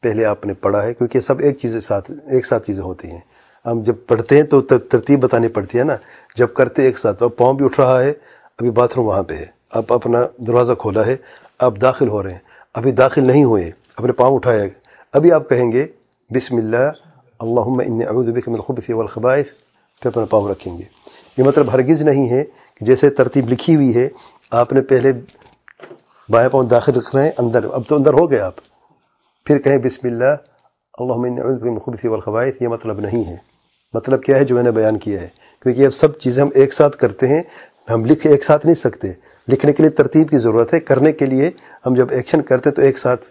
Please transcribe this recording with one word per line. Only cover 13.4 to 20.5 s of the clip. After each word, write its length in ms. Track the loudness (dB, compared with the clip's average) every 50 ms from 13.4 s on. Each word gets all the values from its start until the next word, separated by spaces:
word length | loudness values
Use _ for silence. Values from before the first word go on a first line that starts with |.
| 4
ہوئے، 260 | 4 2 0 -2 -4 -10 _ _ _ _
آپ 80 | -6 -4
نے 80 | -4 0
پاؤں 220 | 2 2 2 2
اٹھایا 280 | 2 0 0 0 0 -2
ہے، 60 | -4 -8 _ _ _ _ _ _ _ -2
ابھی 200 | 4 4 4 4
آپ 160 | 4 2 0
کہیں 240 | 0 0 0 0 0
گے، 140 | -2 -4 -4 -8 _ _ _ _ _ _ _
"بسم 260 | -4 -4 -4 -2 -2
اللہ، 340 | -2 -2 -2 0 0 0 -2 -2 -8 _ _ _ _ _ _ _ _
اللہم 420 | -6 -2 -2 -2 0 0 -2 -2 -2
انی 180 | -4 -4 -4 -4
اعوذ 240 | -2 -2 -2 -2 -2
بک 200 | -2 -4 -4 -4
من 60 | -6
الخبث 360 | -8 -6 -6 -8 -8 -6 -6
والخبائث،" 560 | -4 -4 -4 -6 -6 -4 -2 0 0 0 -2 -4 -10 _ _ _ _ _ _ _ _ _
پھر 100 | -6 -4
اپنا 140 | -2 -2 -4
پاؤں 240 | 0 0 0 0
رکھیں 300 | 0